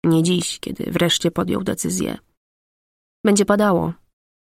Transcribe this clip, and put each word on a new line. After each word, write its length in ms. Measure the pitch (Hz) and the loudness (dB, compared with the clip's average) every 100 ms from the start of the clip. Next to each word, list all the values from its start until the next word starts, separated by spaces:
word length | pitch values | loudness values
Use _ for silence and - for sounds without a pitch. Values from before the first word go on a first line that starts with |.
Nie 200 | 170 160 | 4 2
dziś, 360 | 165 180 - - | 2 0 -2 -8
kiedy 320 | - - - | -10 -8 -4
wreszcie 400 | 175 175 - 170 | 0 0 2 0
podjął 320 | 170 180 - | -2 -2 -4
decyzję. 540 | 190 - 165 185 - - _ _ _ _ _ _ _ _ _ _ 214 | -4 -4 -4 -4 -4 -6 _ _ _ _ _ _ _ _ _ _ 2
„Będzie 200 | 202 196 | 2 4
padało. 480 | 208 214 175 165 170 _ _ _ _ | 4 4 2 -2 -8 _ _ _ _